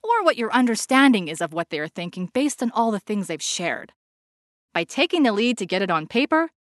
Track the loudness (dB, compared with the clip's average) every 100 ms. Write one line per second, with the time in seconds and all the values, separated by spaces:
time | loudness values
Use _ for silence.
0 | 4 4 2 0 0 2 2 0 2 4
1 | 6 4 0 -6 -4 -4 -6 -6 -8 -8
2 | -10 -8 -6 -2 -2 -2 -2 0 0 -2
3 | -4 -6 -4 -6 -6 -4 -4 -6 -10 _
4 | _ _ _ _ _ _ _ -6 -4 -2
5 | 0 2 2 2 0 -2 -4 -2 0 -2
6 | -2 -2 0 0 -2 _